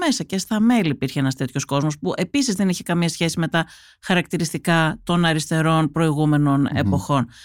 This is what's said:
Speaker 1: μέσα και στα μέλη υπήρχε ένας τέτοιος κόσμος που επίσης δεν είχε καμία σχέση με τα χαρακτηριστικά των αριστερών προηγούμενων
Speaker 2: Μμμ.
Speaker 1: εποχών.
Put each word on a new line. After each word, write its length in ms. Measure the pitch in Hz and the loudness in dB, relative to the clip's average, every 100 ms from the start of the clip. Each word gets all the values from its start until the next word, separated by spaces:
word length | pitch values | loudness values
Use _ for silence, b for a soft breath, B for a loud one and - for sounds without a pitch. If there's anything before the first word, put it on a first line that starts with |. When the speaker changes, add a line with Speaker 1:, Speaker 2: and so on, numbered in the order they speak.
| 339 | -2
Speaker 1:
μέσα 160 | - | -2
και 140 | 160 190 | -4 -6
στα 220 | - 214 | -2 2
μέλη 280 | 226 240 165 | 2 4 0
υπήρχε 280 | - 135 147 | -2 -4 -2
ένας 140 | 135 | -2
τέτοιος 300 | 127 131 139 | -2 -4 -4
κόσμος 340 | - 143 151 147 | -2 -2 -2 -2
που 140 | 180 - | -4 -4
επίσης 380 | 180 285 269 | -2 0 0
δεν 140 | 185 190 | 0 0
είχε 140 | 175 | 0
καμία 260 | - 175 170 | -2 0 0
σχέση 300 | - 165 165 | 0 -2 -2
με 80 | 165 | -2
τα 180 | 170 160 B B B | -2 -4 B B B
χαρακτηριστικά 1000 | - 180 - 170 165 175 - 165 156 - | -2 0 0 -4 -4 -4 0 2 2 -2
των 220 | - 175 | -2 0
αριστερών 680 | 170 160 156 160 160 160 156 | 2 0 0 0 2 2 0
προηγούμενων 680 | 160 160 147 151 147 147 139 | 0 0 2 2 2 2 2
Speaker 2:
Μμμ. 160 | 139 143 | 0 0
Speaker 1:
εποχών. 500 | 104 92 - 143 117 B | 0 0 0 -2 -2 B